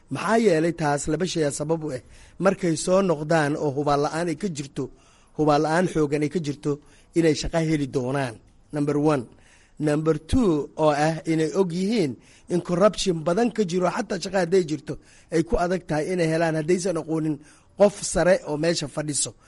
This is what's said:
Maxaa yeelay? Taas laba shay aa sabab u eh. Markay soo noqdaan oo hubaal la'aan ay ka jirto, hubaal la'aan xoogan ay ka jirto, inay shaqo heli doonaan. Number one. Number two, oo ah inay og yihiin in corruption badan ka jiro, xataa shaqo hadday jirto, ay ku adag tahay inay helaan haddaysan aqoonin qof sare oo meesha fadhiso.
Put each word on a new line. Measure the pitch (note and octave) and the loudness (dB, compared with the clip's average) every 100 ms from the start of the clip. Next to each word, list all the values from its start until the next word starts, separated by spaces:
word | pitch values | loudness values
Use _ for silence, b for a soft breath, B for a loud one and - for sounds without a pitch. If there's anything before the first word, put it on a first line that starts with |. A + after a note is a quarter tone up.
| - | -10
Maxaa | C3 E3 A#3 | -6 0 2
yeelay? | A3 D#3+ E3+ | 4 4 2
Taas | E3 D3+ C#3+ - | 0 0 0 -2
laba | D#3 F3+ | -2 -2
shay | E3 | -2
aa | C#3+ | -2
sabab | C#3 D3+ E3 | -2 -4 -4
u | D3+ | -4
eh. | B2+ b b b - | -10 b b b -2
Markay | F#3 F#3 F3 D#3 | 0 2 0 0
soo | - F#3 | 2 2
noqdaan | G3 D3 D3+ E3 C#3+ | 2 0 2 2 2
oo | D3+ D3 | 0 -2
hubaal | C3+ D3 C#3+ | -2 0 2
la'aan | D3 D3+ F3 | 0 -2 -4
ay | D3+ | -4
ka | G#3 | -6
jirto, | D3 C#3 - B2+ b b b b - | -6 -10 -8 -10 b b b b -2
hubaal | D3+ D3 | 2 4
la'aan | D#3 E3 F3 | 2 2 2
xoogan | D#3+ D3 D3 | 2 0 0
ay | D3 | -2
ka | F#3 | -2
jirto, | D3 C#3 D3+ C#3+ b b b E3 | -4 -4 -4 -6 b b b 0
inay | E3 | 2
shaqo | D3 D#3+ E3 | 2 -2 -2
heli | D#3+ D#3 C#3 | 0 0 -2
doonaan. | C#3 B2 C#3 B2+ G#2+ _ _ _ | -4 -2 -2 -4 -8 _ _ _
Number | D3+ D3 D3 | -4 -2 2
one. | D3+ C#3+ G#2+ b b b b - | 2 2 -2 b b b b -4
Number | D3+ D3 D#3+ D#3 | 0 0 2 0
two, | - C4 G#3+ D3+ C3+ | 0 2 4 2 -2
oo | - D#3 | 0 2
ah | C#3+ D#3 D#3+ | 2 0 -2
inay | E3 D#3+ D#3 | -2 0 0
og | D#3 F#3+ | 0 0
yihiin | E3+ F#3+ A#3 D3+ A2+ b b - | -2 -2 0 0 -4 b b -4
in | F3 | -4
corruption | - E3+ G#3 E3 G3 E3 | -2 2 2 2 -2 -2
badan | D3+ F3+ A#3+ | 0 0 0
ka | A#3 | 0
jiro, | F#3+ F#3 F3 | -2 0 -2
xataa | E3+ G#3+ G3 | -2 -6 -6
shaqo | F#3 F#3+ | -4 -2
hadday | E3+ F#3+ | 2 2
jirto, | D#3+ D3 - C#3+ b b b | 0 -4 -8 -14 b b b
ay | E3 | -2
ku | E3 D#3+ | 0 0
adag | F3 F3+ | 0 -2
tahay | - D3+ D3+ | -2 -4 -2
inay | F3+ E3 | 0 0
helaan | D#3+ E3 | 2 0
haddaysan | D#3 D#3 F#3 F#3 E3 | 0 0 0 0 -4
aqoonin | D3 D#3+ D#3 C#3+ B B B - | -4 -2 -2 -4 B B B 2
qof | G3+ - | 2 2
sare | - F#3 E3+ F#3 | -4 0 4 2
oo | - D3 | 0 -4
meesha | E3 E3+ C#3 | -2 -2 -4
fadhiso. | - D3+ C#3 - - | -6 -6 -4 -6 -8